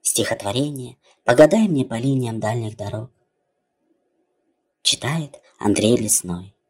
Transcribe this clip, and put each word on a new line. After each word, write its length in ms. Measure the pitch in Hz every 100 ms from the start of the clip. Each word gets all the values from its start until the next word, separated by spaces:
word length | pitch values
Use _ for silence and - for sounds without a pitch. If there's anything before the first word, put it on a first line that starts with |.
Стихотворение 920 | - - 107 - 101 117 147 139 123 - _ _
"Погадай 440 | - 127 - 214 214
мне 160 | 143
по 100 | 131
линиям 460 | 113 131 135 120 110
дальних 360 | 107 117 110 107
дорог". 340 | 104 110 123 _ _ _ _ _ _ _ _ _ _ _ _ _ _ _ _ _
Читает 580 | - - 123 160 147 - _ _
Андрей 380 | 104 98 107 120
Лесной. 580 | 110 - 90 87 98 _